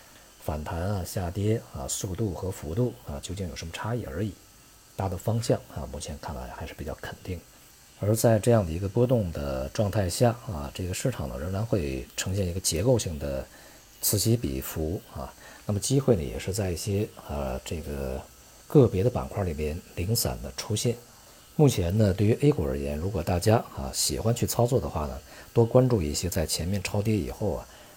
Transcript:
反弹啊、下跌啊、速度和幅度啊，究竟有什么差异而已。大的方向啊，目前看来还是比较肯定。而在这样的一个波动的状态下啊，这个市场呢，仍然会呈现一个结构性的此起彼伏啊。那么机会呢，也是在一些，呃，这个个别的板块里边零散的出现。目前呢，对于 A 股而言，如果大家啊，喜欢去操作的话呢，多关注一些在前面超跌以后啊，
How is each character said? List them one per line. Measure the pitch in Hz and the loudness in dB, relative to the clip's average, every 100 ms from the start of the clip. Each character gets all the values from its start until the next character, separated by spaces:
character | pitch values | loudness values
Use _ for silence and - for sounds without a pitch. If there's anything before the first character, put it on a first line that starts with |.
| - - - - | -20 -20 -20 -10
反 | - 78 | -6 -4
弹 | 78 85 | -4 -4
啊、 | 92 101 90 | -2 -2 -4
下 | 104 87 | -4 -4
跌 | 95 104 113 - | 0 0 0 -2
啊、 | 73 65 | -10 -6
速 | - 104 | -6 -6
度 | 92 110 | -2 -2
和 | 80 92 | -2 -6
幅 | - 73 92 | -6 -4 0
度 | 123 - - | -2 -2 -10
啊， | - | -10
究 | - | -8
竟 | 92 90 | -6 -6
有 | - | -8
什 | 85 | -10
么 | |
差 | - 107 120 | -8 -6 -4
异 | |
而 | - 92 107 | -4 -4 -4
已。 | - - - - - - - | -6 -20 -20 -20 -20 -12 -4
大 | 95 | -4
的 | 92 | -2
方 | - 113 | 0 0
向 | 117 - - | 0 -2 -2
啊， | - 67 | -10 -8
目 | - | -8
前 | - 78 | -10 -10
看 | - 67 | -10 -10
来 | - - | -10 -10
还 | 82 | -12
是 | |
比 | - | -10
较 | - 67 | -10 -8
肯 | - - | -10 -12
定。 | - 87 - - - - - - | -10 -10 -10 -20 -20 -20 -20 -2
而 | 104 | 0
在 | 113 120 110 | 4 6 6
这 | 120 | 6
样 | 113 90 | 4 4
的 | |
一 | 82 | -2
个 | 95 | 0
波 | 120 123 | 2 4
动 | 123 90 | 4 2
的 | 76 71 65 73 | -2 -4 -4 -4
状 | - 104 | 0 0
态 | 107 92 | 2 0
下 | - 120 117 - | 4 4 4 -6
啊， | 76 69 | -8 -8
这 | - 90 | -6 -6
个 | |
市 | 92 - | -2 -4
场 | - 71 | -4 -6
呢， | 65 | -6
仍 | 80 | -4
然 | 98 113 | -2 0
会 | 104 71 65 64 - | 0 0 -4 -6 -6
呈 | - 98 | -2 0
现 | 90 | 0
一 | |
个 | 90 | -2
结 | - 78 | -2 0
构 | 113 117 | 4 2
性 | 95 76 | 2 -4
的 | 71 67 - - - - - - | -4 -4 -8 -16 -20 -20 -20 -4
此 | - 104 | 0 2
起 | 113 120 | 2 2
彼 | - 65 | 0 -4
伏 | - - 78 90 - - | -6 -4 -4 -4 -8 -12
啊。 | 67 - - - - | -12 -14 -20 -10 -2
那 | |
么 | 101 | -2
机 | - 135 | 2 2
会 | 135 101 | 4 2
呢， | |
也 | 67 69 | 0 -4
是 | - | -4
在 | 95 95 | -2 -2
一 | 85 | -2
些， | - 98 107 - - | -2 -2 -2 -8 -8
呃， | 71 67 64 - | -6 -4 -6 -6
这 | 82 | -8
个 | 76 71 67 65 - - - - - | -6 -6 -4 -6 -10 -20 -20 -20 4
个 | 151 117 | 8 8
别 | 90 | 6
的 | 117 | 2
板 | - - | 0 -4
块 | 104 | -2
里 | 92 | -2
边 | 73 76 76 - - | -2 -4 -4 -8 -4
零 | 92 113 | 0 0
散 | - 62 | 0 -4
的 | 65 - | -8 -10
出 | - | -4
现。 | 104 123 113 - - - - - - | 0 0 -2 -10 -20 -20 -20 -6 6
目 | 143 | 6
前 | 107 85 107 | 6 2 4
呢， | 104 | 4
对 | 92 104 | 6 4
于 | 120 | 6
A | 147 | 4
股 | - | 4
而 | 73 69 | 0 -2
言， | 71 76 | -2 -2
如 | 95 | -2
果 | 104 | -2
大 | - 90 | 0 2
家 | 107 107 - - | 4 4 2 -8
啊， | 67 | -6
喜 | - - 65 | -4 -2 0
欢 | - | 0
去 | 120 104 | 0 0
操 | - 120 | 2 2
作 | 131 | 2
的 | - | 0
话 | - 73 | -4 -6
呢， | 65 - - - | -8 -14 -20 -2
多 | - 117 | 2 6
关 | 127 127 | 6 6
注 | 117 | 4
一 | 73 | 2
些 | 73 90 | -2 -2
在 | - 80 | 0 0
前 | - 85 | -2 -2
面 | 101 | -2
超 | - 104 | -2 -2
跌 | 107 | 0
以 | 107 73 | 0 -2
后 | - 107 69 | -4 -4 -4
啊， | - - - | -8 -18 -20